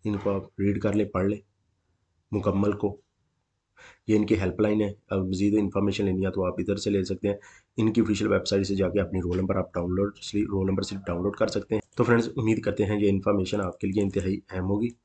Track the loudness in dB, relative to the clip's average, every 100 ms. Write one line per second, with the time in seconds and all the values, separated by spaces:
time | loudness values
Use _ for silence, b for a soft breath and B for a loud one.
0 | -4 -2 -2 -2 -6 -2 0 2 0 0
1 | 0 0 0 -2 _ _ _ _ _ _
2 | _ _ _ -2 0 2 0 0 -4 -6
3 | _ _ _ _ _ _ _ _ B B
4 | 0 2 4 2 0 0 0 2 0 -4
5 | _ -2 -2 0 2 2 0 0 -2 0
6 | 0 0 -2 0 -2 -2 -4 -2 0 0
7 | 0 -2 -2 -2 B B B 0 2 2
8 | 2 2 2 0 2 0 0 0 0 0
9 | -2 -2 0 0 0 -2 -2 -4 -2 0
10 | -2 -4 -4 -2 0 0 0 0 -2 -6
11 | -6 -2 -2 0 -2 -2 -2 -4 -4 -2
12 | 4 4 2 -2 0 0 0 0 0 2
13 | 2 2 2 0 0 -2 -4 -4 -2 0
14 | 0 -2 -2 -4 -6 -4 -2 -2 -2 -6